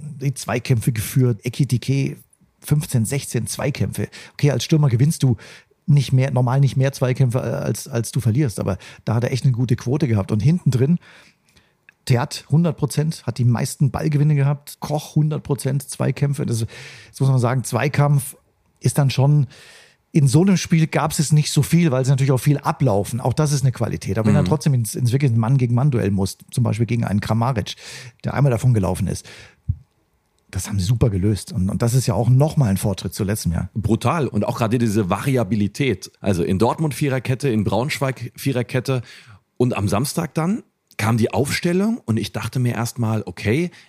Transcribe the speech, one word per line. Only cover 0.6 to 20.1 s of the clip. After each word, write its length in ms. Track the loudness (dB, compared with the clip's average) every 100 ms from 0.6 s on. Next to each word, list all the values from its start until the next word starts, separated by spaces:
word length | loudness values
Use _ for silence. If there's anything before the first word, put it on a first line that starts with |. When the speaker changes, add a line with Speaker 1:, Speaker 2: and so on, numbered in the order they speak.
| 0 0 0
Speaker 1:
geführt, 500 | -2 -2 2 2 0 -6
Ekitike, 720 | -4 -2 0 0 -2 -2 -6 _ _ _ _
fünfzehn, 440 | -2 -2 0 -2 0
sechzehn 400 | -4 -4 -6 -6
Zweikämpfe. 640 | -4 -6 -4 -6 -4 -8 -10 -20
Okay, 160 | 0 0
als 140 | 0
Stürmer 260 | 0 2 4
gewinnst 320 | 4 2 2
du 160 | 0 0 -4 -20 _ _ 2
nicht 280 | 2 4
mehr, 180 | 2 2
normal 280 | 2 2 2
nicht 160 | 2 2
mehr 140 | 0
Zweikämpfe, 460 | 0 -2 2 2 2
äh, 20 |
als, 460 | -4 -4 -4 -6 -4
als 240 | -6 -4
du 100 | -2
verlierst. 380 | 0 2 0 -2
Aber 200 | -4 -4 -8 -10 -2
da 80 |
hat 100 | -2
er 80 | 0
echt 120 | 0
eine 100 | 0
gute 220 | 0 0 0
Quote 320 | 0 -2 0
gehabt. 240 | 0 0
Und 80 | 2
hinten 320 | 2 2 2
drin, 260 | 2 2 2 -2 -20 -20 _ _ _ _ _ _ _ 0
Theat 400 | 0 0 -8 0
hundert 280 | 2 2 0
Prozent, 460 | -2 -2 -4 -4 -8
hat 100 | 0
die 80 | 2
meisten 460 | 2 -2 0 -2
Ballgewinne 420 | 0 -2 2 2
gehabt. 440 | 2 2 -2 -8 -12
Koch 360 | -6 -6 -2 0
hundert 280 | 0 -2
Prozent 440 | -4 -4 -2 -4 -6
Zweikämpfe. 580 | -2 -2 0 -2 -2 -4
Das, 140 | -4
das 600 | -4 -8 -18 -20 -20 -2
muss 100 | 2
man 100 | 2
sagen, 240 | 2 0
Zweikampf 720 | -2 -2 0 2 2 2 -2 -14 _ _ _ _
ist 180 | -2 2
dann 120 | 0
schon, 340 | 2 4 4 2 -6 -20 -20 -20 _ _